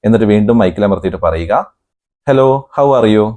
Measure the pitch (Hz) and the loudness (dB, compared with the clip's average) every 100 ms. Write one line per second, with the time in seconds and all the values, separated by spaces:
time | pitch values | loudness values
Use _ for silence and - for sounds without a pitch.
0 | 107 113 107 104 104 117 95 85 101 95 | 2 2 2 2 2 2 0 0 -2 -2
1 | 92 90 85 80 82 117 185 _ _ _ | -4 -4 -4 -4 -4 -4 -4 _ _ _
2 | _ _ - 135 131 135 135 - 143 131 | _ _ -2 0 2 0 -4 -2 0 2
3 | 113 107 107 | 2 2 0